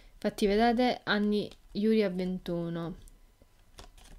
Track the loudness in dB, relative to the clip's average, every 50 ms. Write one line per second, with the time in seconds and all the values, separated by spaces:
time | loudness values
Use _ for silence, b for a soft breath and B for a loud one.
0 | B B B -6 -6 -6 -2 0 2 2 4 4 4 4 4 4 2 2 0 -2
1 | -2 -2 0 0 2 0 0 0 -2 -4 -8 -16 -18 -10 -6 -2 2 2 4 4
2 | 2 2 0 -2 -4 -4 -4 -6 -6 -4 -4 -4 -4 -4 -6 -6 -6 -8 -10 -12
3 | -16 -20 -20 -20 -20 -20 _ _ -20 _ _ _ _ _ -20 -20 -20 -20 -20 -20
4 | -20 -20 -20